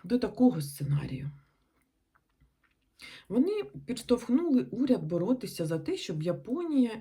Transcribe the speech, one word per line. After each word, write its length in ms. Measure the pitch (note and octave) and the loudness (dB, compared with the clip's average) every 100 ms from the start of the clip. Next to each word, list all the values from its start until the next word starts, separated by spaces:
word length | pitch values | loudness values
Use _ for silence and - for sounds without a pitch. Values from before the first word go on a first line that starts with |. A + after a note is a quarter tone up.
до 140 | F3 B3 | -2 0
такого 420 | G#3 - B3 D#3+ | 0 4 4 4
сценарію. 680 | C#3+ - C#3 C#3+ - C3 C#3+ - _ _ _ _ _ _ _ _ _ _ _ _ _ _ _ _ - - - | -2 -4 -2 0 0 -6 -8 -12 _ _ _ _ _ _ _ _ _ _ _ _ _ _ _ _ -20 -20 -2
Вони 220 | G#3 E4+ G#4+ - - - | 2 4 2 -4 -10 -10
підштовхнули 800 | B3 - B3 - B3+ E4+ B3+ - | -10 0 0 4 2 4 2 2
уряд 340 | G#3+ C4+ A3 | -2 2 2
боротися 600 | D#3 E3+ F#3+ B3+ F#3 - D#3+ | 2 -2 2 0 -2 -6 -4
за 120 | E3 | -2
те, 180 | D#3+ F#4+ | -2 -4
щоб 260 | - D#3+ | -4 -4
Японія, 680 | E3 F3 - C#4+ E4+ C#4+ A#3+ G#3+ | -2 -4 -4 -4 -2 0 0 -2